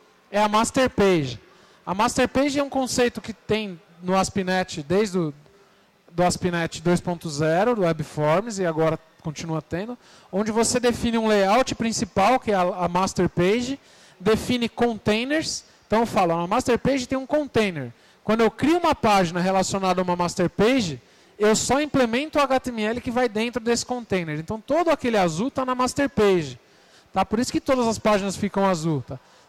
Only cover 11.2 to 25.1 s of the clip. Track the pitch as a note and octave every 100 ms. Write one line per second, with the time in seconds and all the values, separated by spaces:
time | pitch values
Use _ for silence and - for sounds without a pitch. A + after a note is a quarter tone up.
11.2 | A3 G#3 F#3+ A3 C4 - A3+ G#3+ F#3 -
12.2 | G3 B3+ - G3 F3+ F#3+ F3 F3 F#3+ -
13.2 | F3 - F3 A3+ B3 C#4 - - - _
14.2 | F#3 A3 - B3 A#3 - A#3+ G#3+ - G#3+
15.2 | B3+ D#4 D4+ - - _ _ G#3 A#3 G#3+
16.2 | F3+ E3 E3+ A3 C4 A3+ - C#4 B3 C4+
17.2 | C4+ D4+ C#4+ A#3+ G#3 E3 B2 - _ _
18.2 | - A3 A3+ - C4+ F4 E4+ C#4 A3+ G3+
19.2 | F3 F3 F#3 F#3+ F#3+ G3+ F#3+ F#3 F3+ F3
20.2 | F3 - F3 - G#3 C4+ F#3+ C3 - _
21.2 | _ - G#3 G#3+ - C4 D4 C#4 A#3+ A#3
22.2 | D4+ D4+ C#4 C4 B3+ A#3 G#3+ A#3+ B3+ A#3+
23.2 | B3+ G#3 A#3 A#3+ A3+ A#3 - B3 A#3 F#3+
24.2 | E3 D3+ D#3+ A3 - D4+ E4+ D4 B3+